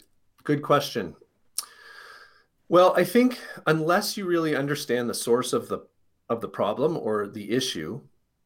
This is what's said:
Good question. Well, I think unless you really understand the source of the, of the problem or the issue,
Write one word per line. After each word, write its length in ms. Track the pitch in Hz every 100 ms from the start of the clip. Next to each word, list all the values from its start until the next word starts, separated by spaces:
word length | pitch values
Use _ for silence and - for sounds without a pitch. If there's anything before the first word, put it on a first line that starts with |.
| - _ _ _
Good 180 | - 143
question. 540 | 147 143 - 120 90 - _ _ _ - - - - - - - - _ _ _ _
Well, 240 | 175 180 180
I 60 |
think 380 | 180 240 254 - - - -
unless 500 | 160 160 185 208 -
you 100 | 185
really 280 | 170 160
understand 540 | 135 143 143 - 123 120
the 60 |
source 380 | 101 - 120 127
of 160 | 120 -
the, 180 | 95 - _ _ _ _
of 140 | 117
the 60 | -
problem 480 | - 101 110 151 151
or 280 | 110 107 101
the 240 | 101 101
issue, 500 | 123 - - 78 120 - _ _ _